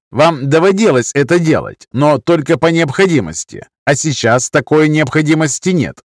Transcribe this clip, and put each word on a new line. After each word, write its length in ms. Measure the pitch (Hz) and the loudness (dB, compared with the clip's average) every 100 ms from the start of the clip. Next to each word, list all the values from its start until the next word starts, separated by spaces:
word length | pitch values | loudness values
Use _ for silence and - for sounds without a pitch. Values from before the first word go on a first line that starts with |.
| _ | _
Вам 380 | 107 160 151 135 | 0 0 0 0
доводилось 600 | 160 185 190 220 131 117 | 2 2 2 2 2 0
это 240 | 143 127 175 | -2 0 0
делать, 500 | 160 120 60 - - | 2 -2 -4 -14 -10
но 240 | 120 147 135 | -2 0 0
только 400 | - 170 143 165 | 0 0 0 0
по 100 | 165 | 0
необходимости. 1000 | 165 156 127 190 151 85 78 - - - _ - | 0 -2 0 2 2 -2 -8 -14 -16 -20 _ -4
А 100 | 143 | -2
сейчас 540 | 160 131 113 123 - | -2 -2 0 0 0
такой 400 | 151 - 151 156 | -4 0 2 2
необходимости 800 | 151 143 156 151 160 156 - 185 | 0 0 0 0 0 0 -4 -2
нет. 300 | 180 90 - | -2 -2 -8